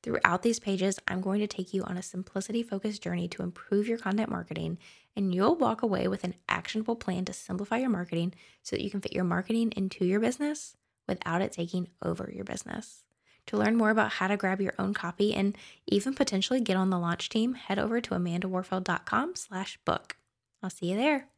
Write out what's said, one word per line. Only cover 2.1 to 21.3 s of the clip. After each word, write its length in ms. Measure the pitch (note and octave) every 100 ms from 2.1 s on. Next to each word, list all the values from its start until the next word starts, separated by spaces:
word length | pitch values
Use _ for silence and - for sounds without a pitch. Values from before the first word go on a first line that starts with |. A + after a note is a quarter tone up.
| F3+ F#3+ F#3+ G3 A#3 A#3 G3 G#3 G3+
journey 260 | F3 F3 F3
to 140 | -
improve 460 | F3+ E3+ - G3+ G#3+
your 80 | A#3
content 300 | G3 G3+ A3
marketing, 480 | F3 E3+ - E3 F3 - - _ -
and 180 | G3
you'll 220 | F3+ G#3 E4+
walk 240 | A#3+ A3
away 260 | A#3 F#3 F#3
with 180 | G3
an 100 | F3+ - -
actionable 460 | F3+ - A3 A3 A#3
plan 280 | - F3+
to 80 | F#3
simplify 460 | F#3+ - F3+ G3+ A3+
your 100 | C4
marketing 460 | F#3+ F3 E3 F3 - - _
so 140 | - -
that 60 |
you 80 | G3+
can 100 | G3+
fit 140 | -
your 100 | -
marketing 480 | F3+ E3+ F#3 A3+ A3+
into 300 | - F#3+ -
your 160 | F3+ G3+
business 560 | A3+ B3+ D4 D4+ - _ _ _ -
without 340 | F3+ F3 E3+
it 80 | G3
taking 380 | - E3+ F3+ F3 _
over 300 | - E3 -
your 120 | -
business. 580 | - - - G1+ - - _ _ _ _ -
To 100 | G#3
learn 180 | G#3+
more 160 | A3+ G#3+
about 220 | A3 G#3+
how 160 | - F#3+
to 80 | G3+
grab 240 | F#3+ F#3+
your 140 | G3 -
own 160 | F#3+
copy 400 | G#3 F3 - G#3
and 240 | - G3 G3+ - - -
even 260 | G3+ B3+
potentially 460 | C#4 C#4+ F#3+ - B3+
get 160 | A3 F#3
on 140 | F#3+
the 100 | F3+
launch 280 | E3+ F3 -
team, 260 | A3 A#3
head 260 | B3 - G3
over 200 | G#3 A#3
to 140 | A#3
amandawarfield 680 | - F3 E3+ F#3 F#3 F#3 F#3+
dot 220 | F#3 E3+ -
com 280 | A3 D#4
slash 420 | F#4 - F#3 F#3+ -
book. 320 | - - - - _ _ _ _
I'll 80 | F#3
see 220 | - F3
you 40 | G3+
there. 300 | C#4 C#4 B3+